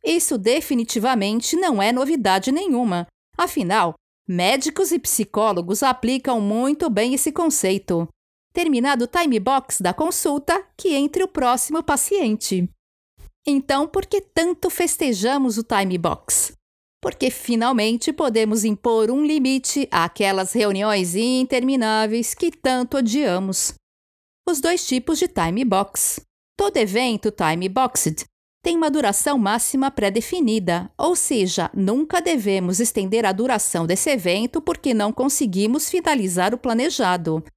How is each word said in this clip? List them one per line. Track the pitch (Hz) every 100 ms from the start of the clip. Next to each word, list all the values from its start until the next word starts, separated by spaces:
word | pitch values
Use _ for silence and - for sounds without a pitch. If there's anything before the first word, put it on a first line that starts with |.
Isso | - 339 - 254
definitivamente | 196 285 - 254 226 226 233 254 196 220 - 330
não | 370 220
é | 202
novidade | 247 277 320 196 190 196
nenhuma. | 285 392 247 240 175 175 _ _ -
Afinal, | 349 - 180 214 175 160 _ _ -
médicos | 180 180 269 302 302 370
e | 339
psicólogos | - - 208 - 220 180 170 202
aplicam | 269 247 226 262 269 233
muito | 202 220 262 294 330
bem | 208 233 254
esse | -
conceito. | 302 330 - 185 190 - 170 165 _ _ _ _
Terminado | - 339 254 269 269 247
o |
time | 349 330 226
box | 202 269 - -
da | 180
consulta, | 180 339 359 320 285 285 370 - -
que | 381
entre | 285 285 349
o | 370
próximo | - 254 254 - 311
paciente. | 320 285 - 403 254 214 - 185 180 - _ _ _ _ - _ -
Então, | 277 269 277 302
por | 381 381
que | 403
tanto | - - 330 330 370
festejamos | - 349 - 294 202 220 277 254 214
o |
time | 226 214 196 180
box? | 170 - - - - - _ _ _ _
Porque | 254 - 262
finalmente | - - 233 233 247 214 233 -
podemos | 302 294 220 220 220 214
impor | 208 240 226 220
um | 262
limite | 294 311 254 269 - 285 277
àquelas | - 170 - 196 190 185
reuniões | 233 208 190 208 208 180 180
intermináveis | 240 254 254 254 254 269 220 220 214 226 226
que | - 339
tanto | - 262 254 254 277
odiamos. | 233 254 269 180 190 185 - - _ _ _ _ _ _ -
Os | 302
dois | 330 349 -
tipos | 254 254 311
de | 359
time | - 165 190
box. | 262 196 196 - - - - _ _ -
Todo | 403 285
evento | 214 202 254 214 214
time | - 160 170 185
boxed | 190 262 - 151 156 - _ _ _
tem | - 339
uma | 311
duração | 294 226 202 302 285
máxima | 202 226 - 269 269
pré-definida, | - 208 214 - 359 254 220 180 170 185 -
ou | 320 359
seja, | - 254 185 - 170 190
nunca | 190 247 311 359
devemos | 349 302 202 190 180 185
estender | 233 - 190 220
a | 214
duração | 190 254 220 - 170 165
desse | 185 -
evento | 262 175 185 233 330
porque | 302 330 277
não | 226 208
conseguimos | 220 262 - 247 185 214 277 -
finalizar | 370 339 285 190 180 185 240
o |
planejado. | 254 226 302 - 196 180 165 160 -